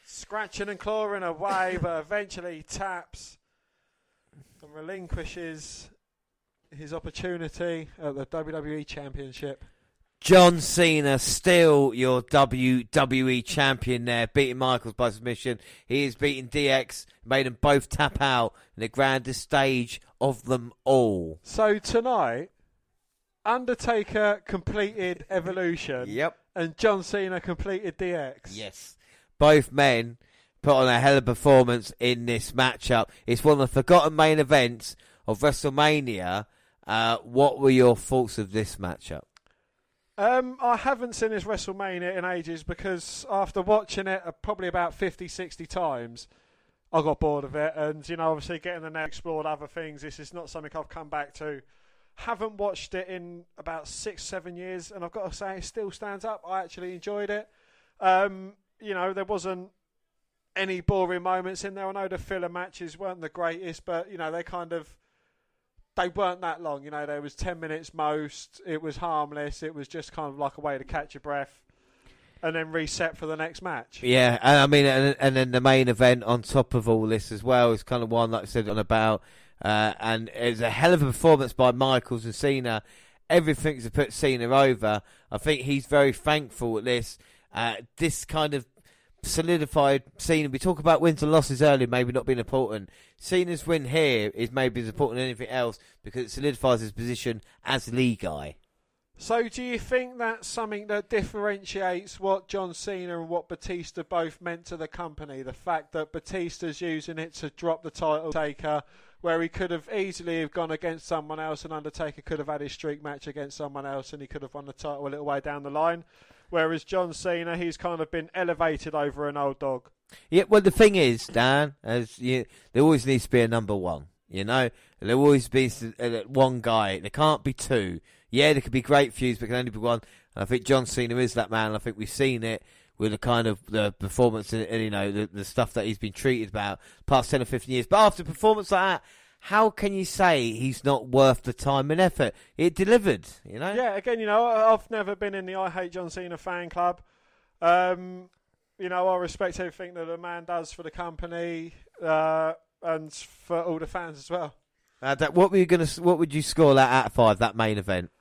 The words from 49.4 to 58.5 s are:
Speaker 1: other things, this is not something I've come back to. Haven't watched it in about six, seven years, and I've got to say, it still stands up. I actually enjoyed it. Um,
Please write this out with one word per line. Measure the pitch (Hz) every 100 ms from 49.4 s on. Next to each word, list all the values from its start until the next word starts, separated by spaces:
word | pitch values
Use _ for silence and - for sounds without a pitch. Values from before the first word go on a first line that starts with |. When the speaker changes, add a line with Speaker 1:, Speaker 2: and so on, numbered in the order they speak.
| 156
Speaker 1:
other | 151 147
things, | - 160 147
this | 147 -
is | 147
not | 175 160
something | 165 151 165
I've | 147
come | 170 151
back | 151 143
to. | - 151 143 _ _ _ _ _ _
Haven't | - 226 220 208
watched | 202 180 -
it | 185 185
in | 185 175 175 175 _
about | 170 165 147
six, | - 214 180
seven | - 190 170
years, | 175 185 185 165
and | 202
I've | 170
got | 220 190
to | -
say, | 196 190
it |
still | 175 - 202
stands | - 208 196 220
up. | 214 170
I | 190
actually | 170 - 180
enjoyed | 180 196 208 202
it. | 208 214 _ _ _ _ _
Um, | 190 185 202 190 190